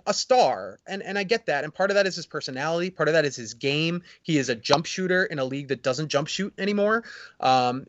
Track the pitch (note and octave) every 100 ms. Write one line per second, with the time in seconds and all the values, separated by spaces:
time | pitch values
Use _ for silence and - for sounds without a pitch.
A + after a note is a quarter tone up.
0 | - G3+ - B3+ E3 G#2 F#2+ G#2+ - G3
1 | F3+ G3 F#3+ A3+ - C#3+ D3+ - G3 G3+
2 | F#3+ F3 - D3+ C#3 B2+ D3+ E3+ F#3 F3+
3 | D3+ D#3+ D3 B2+ A2+ - C#3 D3 E3 F3
4 | - - - D3+ B2+ A#2 - C#3+ D#3+ -
5 | F#3 F3+ F#3 D3+ C3 C#3 C#3 C3 C3+ B2+
6 | D3+ C#3 D#3 - G3 - G3 G3+ G#3 A3
7 | A3+ - - - C3 C3 B2 B2+